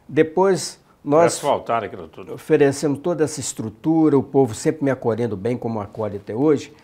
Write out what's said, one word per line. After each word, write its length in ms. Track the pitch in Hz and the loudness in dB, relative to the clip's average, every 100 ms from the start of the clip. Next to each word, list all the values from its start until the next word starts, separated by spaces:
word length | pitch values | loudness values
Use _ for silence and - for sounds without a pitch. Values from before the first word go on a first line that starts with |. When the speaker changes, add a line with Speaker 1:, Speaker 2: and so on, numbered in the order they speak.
| - | -6
Speaker 1:
Depois 720 | 143 160 170 190 180 - - _ _ | 0 2 4 2 2 -4 -14 _ _
nós 340 | 139 147 170 - | 0 4 4 2
Speaker 2:
Foi 120 | 147 | -2
asfaltar 340 | 107 - 117 | -2 -2 -4
aquilo 240 | 101 101 80 | -4 -10 -16
tudo. 280 | - 95 - | -18 -16 -12
Speaker 1:
oferecemos 640 | - 156 139 139 156 135 | 0 4 4 2 -2 -2
toda 260 | 175 160 151 | -4 -2 -2
essa 160 | 147 | -4
estrutura, 760 | 123 - 110 104 156 160 156 139 | -10 -8 -10 -6 0 4 4 4
o 60 | |
povo 320 | - 139 131 110 | 2 2 2 2
sempre 300 | 156 151 139 | -4 0 -2
me 40 | |
acolhendo 460 | 127 120 110 120 101 | -2 -2 -2 -2 -4
bem, 220 | 110 123 | -4 -4
como 240 | 117 113 | -6 -8
acolhe 340 | 101 - 107 101 | -8 -8 -8 -8
até 180 | - | -10
hoje. 400 | 104 151 143 - - | 0 2 2 0 -20